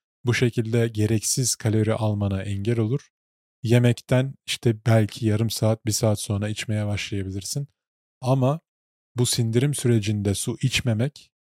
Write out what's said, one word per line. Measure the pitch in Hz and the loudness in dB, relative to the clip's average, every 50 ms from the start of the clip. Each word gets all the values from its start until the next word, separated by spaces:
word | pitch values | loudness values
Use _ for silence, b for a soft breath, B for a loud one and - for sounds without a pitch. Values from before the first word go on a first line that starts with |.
| _ _ _ _ - | _ _ _ _ -2
Bu | 120 117 | 0 2
şekilde | - 127 120 - - 110 110 113 120 117 117 | 2 2 2 2 0 -2 0 2 2 2 0
gereksiz | 110 107 107 104 113 107 - - - - 127 117 - | 0 0 0 2 2 0 0 -2 -2 -2 -2 -2 -2
kalori | - - 113 104 110 107 107 110 | -2 -2 0 2 2 2 0 0
almana | - 110 107 107 104 104 101 98 95 | 0 0 -2 0 0 -2 -2 -2 -2
engel | 95 101 101 98 98 113 120 113 | -4 -6 -6 -4 -2 -2 0 0
olur. | 110 107 127 147 - _ _ _ _ _ _ _ _ _ _ _ | 0 -2 -2 -4 -6 _ _ _ _ _ _ _ _ _ _ _
Yemekten | - 110 113 123 120 120 120 - - - 135 123 131 139 139 - _ | 0 4 4 6 6 4 2 0 0 0 0 2 2 0 -6 -12 _
işte | - - - - 120 113 110 - | -10 -10 -2 0 0 0 2 2
belki | 120 113 113 107 98 - - 113 | 4 4 4 4 2 -2 -2 0
yarım | 110 104 107 117 110 | 0 2 2 0 -2
saat, | - - - 110 113 - - | -2 0 0 0 0 0 -2
bir | 110 | -4
saat | 104 - - 110 104 - | -2 0 2 0 0 0
sonra | - - 104 98 104 104 | -2 -4 -4 -4 -4 -4
içmeye | 107 - - - 107 107 107 | -6 -6 -6 -4 -4 -4 -2
başlayabilirsin. | 104 101 98 - - - 98 95 95 95 98 95 - - 143 143 - _ _ _ _ _ _ _ _ _ _ | -2 -4 -4 -6 -6 -6 -6 -6 -6 -8 -8 -10 -8 -8 -8 -8 -10 _ _ _ _ _ _ _ _ _ _
Ama | - 123 135 135 127 131 147 165 - _ _ _ _ _ _ _ _ _ _ | -2 0 2 2 2 2 0 -2 -6 _ _ _ _ _ _ _ _ _ _
bu | 117 127 | -2 -2
sindirim | - - - 117 113 113 123 135 147 143 | 0 0 0 0 0 2 2 2 0 -2
sürecinde | - - 123 117 113 101 107 107 104 101 101 98 | 0 0 2 2 2 2 0 -2 -2 -2 -2 -2
su | - - - - - | -2 -4 -6 -4 -2
içmemek | - 127 - - - 123 113 104 120 147 - - - _ _ _ _ | -2 -2 -2 0 0 0 0 0 -2 -2 -4 -10 -20 _ _ _ _